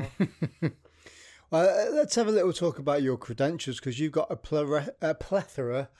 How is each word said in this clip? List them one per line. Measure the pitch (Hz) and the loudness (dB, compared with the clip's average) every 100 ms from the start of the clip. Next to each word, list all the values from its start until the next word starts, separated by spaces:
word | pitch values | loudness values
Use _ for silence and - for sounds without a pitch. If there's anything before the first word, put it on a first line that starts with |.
| - | -6
<laughs> | - 185 - 160 - 160 - _ _ - - - - - | -2 -2 -2 -8 -4 -6 -6 _ _ -20 -20 -20 -20 -2
Well, | 160 185 | 4 4
uh, | - - | 4 2
let's | 302 - 233 | 2 2 2
have | 214 | 2
a | |
little | 214 180 | 4 2
talk | 170 170 - | 2 0 0
about | 143 143 | 0 2
your | 131 127 | 2 0
credentials, | - 110 139 170 - 120 | -4 -2 -2 -2 -6 -6
'cause | 131 120 | -6 -4
you've | 156 | -2
got | 139 - | 0 -2
a | 180 | -4
plethora, | - 156 147 151 143 - | -2 -2 0 0 -2 -4
a | 160 | -2
plethora | 160 - 196 - - 123 127 135 | -2 -2 -2 -2 -4 -4 -2 -6